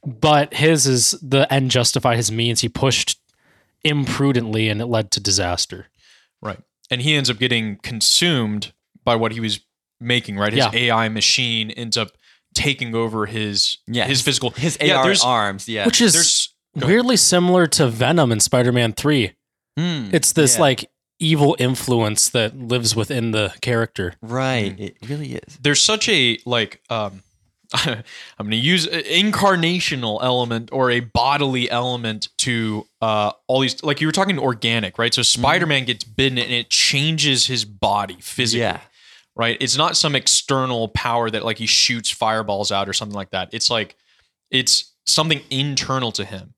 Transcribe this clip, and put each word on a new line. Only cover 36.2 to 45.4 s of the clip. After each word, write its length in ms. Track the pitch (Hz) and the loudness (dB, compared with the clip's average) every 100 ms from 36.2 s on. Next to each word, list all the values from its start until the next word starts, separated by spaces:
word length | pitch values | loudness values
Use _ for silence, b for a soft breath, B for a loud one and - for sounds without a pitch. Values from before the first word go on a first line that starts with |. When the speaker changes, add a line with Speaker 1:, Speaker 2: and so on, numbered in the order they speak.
| 135 127 | 0 0
Speaker 2:
and 120 | 120 | -2
it 160 | 120 117 | -4 -2
changes 800 | - - 143 151 160 147 127 - | 0 0 0 0 0 0 2 0
his 180 | 123 | -2
body 540 | 107 101 107 101 98 90 | -6 -2 0 0 -2 -10
physically. 400 | - - 120 113 | -12 -4 -2 0
Speaker 3:
Yeah. 180 | 110 82 - b b b b | -2 -4 -12 b b b b
Speaker 2:
Right? 220 | - 117 113 | -4 -2 -2
It's 180 | 127 127 | -2 0
not 180 | 160 165 | 0 0
some 180 | 160 | 0
external 720 | 139 - - - 135 131 120 113 | 0 0 0 0 -2 0 -2 -4
power 420 | - 120 117 113 | -4 -2 -2 -2
that, 120 | 107 | -2
like, 140 | 107 107 | -4 -4
he 80 | |
shoots 460 | 110 - - 120 - | 0 2 2 -2 -6
fireballs 600 | - 110 110 104 101 104 | -2 -2 0 -2 -4 -2
out 160 | 98 98 | -2 -2
or 60 | |
something 220 | 95 107 101 | -4 -6 -10
like 140 | 95 | -6
that. 180 | 95 92 | -6 -6
It's 180 | 110 - | -4 -2
like, 260 | 117 101 - _ _ _ _ _ | -2 -4 -12 _ _ _ _ _
it's 420 | 131 120 - - _ - | -2 0 -2 -2 _ -2
something 340 | - 160 147 | 0 0 -2